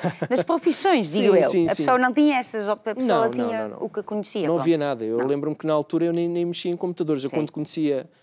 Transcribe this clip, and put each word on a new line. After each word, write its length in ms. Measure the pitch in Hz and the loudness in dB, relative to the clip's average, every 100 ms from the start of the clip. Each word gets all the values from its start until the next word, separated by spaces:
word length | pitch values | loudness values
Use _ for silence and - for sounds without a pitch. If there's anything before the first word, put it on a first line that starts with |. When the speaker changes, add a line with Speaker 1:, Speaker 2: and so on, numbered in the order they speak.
| 170 - 151 | -4 -4 -2
Speaker 1:
nas 140 | - | 0
profissões, 680 | 170 330 349 - 392 311 165 | 0 0 2 2 4 2 2
digo 220 | 185 208 | 2 4
Speaker 2:
Sim, 60 | 185 | 6
Speaker 1:
eu. 80 | 143 | 4
Speaker 2:
sim, 160 | 185 165 | 2 2
Speaker 1:
A 40 | |
Speaker 2:
sim. 60 | 196 | 2
Speaker 1:
pessoa 220 | 151 247 | 2 4
não 140 | 254 | 4
tinha 240 | 262 294 262 | 4 4 2
essas 300 | 247 220 202 | -2 -4 -4
op-, 200 | 208 220 | -4 -4
a 60 | |
pessoa 240 | 214 254 190 | -4 0 2
Speaker 2:
Não, 60 | 226 | 2
não, 40 | |
Speaker 1:
tinha 360 | 247 240 226 214 | 0 -2 -4 -6
Speaker 2:
não, 80 | - | -8
não. 60 | 170 | -8
Speaker 1:
o 20 | |
que 140 | 208 | -8
conhecia, 400 | 196 214 196 214 | -6 -6 -6 -4
Speaker 2:
Não 120 | 156 | 0
Speaker 1:
pronto. 60 | 170 | 0
Speaker 2:
havia 160 | 135 160 | 2 2
nada. 260 | 143 123 | 0 -2
Eu 140 | 110 117 | -2 -2
Speaker 1:
Não. 80 | 131 | 0
Speaker 2:
lembro-me 300 | 143 147 151 | -2 -4 -4
que 100 | 156 | -2
na 60 | |
altura 320 | 151 147 165 170 | -2 0 0 0
eu 60 | |
nem, 160 | 170 170 | 0 -2
nem 160 | 175 | -2
mexia 260 | 175 170 180 | -4 -4 -6
em 60 | 175 | -4
computadores. 460 | 185 170 160 143 | -6 -4 -2 -2
Eu 60 | 131 | -2
Speaker 1:
Sim. 60 | 160 | -4
Speaker 2:
quando 140 | 151 | -4
conhecia 560 | - 147 165 151 135 - _ | -6 -6 -2 -2 -2 -6 _